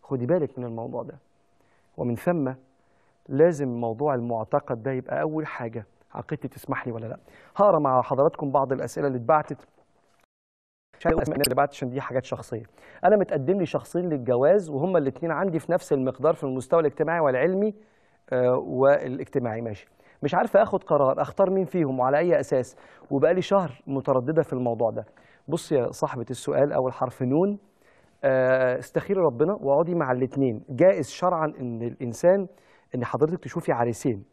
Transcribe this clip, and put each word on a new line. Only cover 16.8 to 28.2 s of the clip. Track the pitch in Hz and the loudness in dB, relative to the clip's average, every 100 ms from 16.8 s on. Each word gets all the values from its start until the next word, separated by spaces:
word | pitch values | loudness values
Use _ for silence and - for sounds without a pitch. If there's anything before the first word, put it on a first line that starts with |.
الاجتماعي | 156 - 156 170 | 0 0 -2 2
والعلمي، | 151 127 156 185 208 202 _ _ _ _ _ | 2 2 2 0 -2 -4 _ _ _ _ _
آه، | 127 123 131 - | 0 2 0 -2
والاجتماعي، | 127 135 143 139 127 147 139 120 110 | 2 4 4 2 -8 -4 -4 -2 -6
ماشي. | 117 104 - _ _ _ | -6 -10 -16 _ _ _
مش | 143 | -2
عارفة | 180 220 196 | 0 4 4
آخد | 208 202 | 4 0
قرار، | - 147 135 139 | 0 2 4 2
أختار | 135 - 196 | -2 2 2
مين | 190 | 2
فيهم | 185 180 147 131 | 0 0 0 0
وعلى | 127 143 | 2 2
أي | 175 151 | 2 2
أساس؟ | 135 139 120 - - - - | 2 -2 -2 -12 -20 -20 -6
وبقالي | 143 151 185 | 2 2 2
شهر | - 196 170 - - | 2 0 0 -8 -6
مترددة | 135 127 131 123 156 | -6 0 0 2 0
في | 120 | 0
الموضوع | 131 123 113 113 | -2 -2 0 0
ده. | 110 107 _ _ _ - | -2 -10 _ _ _ -6
بص | 165 - | -6 0
يا | 143 120 | 0 0
صاحبة | 131 147 127 117 | -2 -6 -4 -8
السؤال، | 127 - 143 143 | -8 -2 2 2
أول | 143 131 | 2 -2
حرف | 127 127 - | -2 -6 -2
نون، | 127 143 196 202 _ _ _ _ _ _ | 0 2 0 -2 _ _ _ _ _ _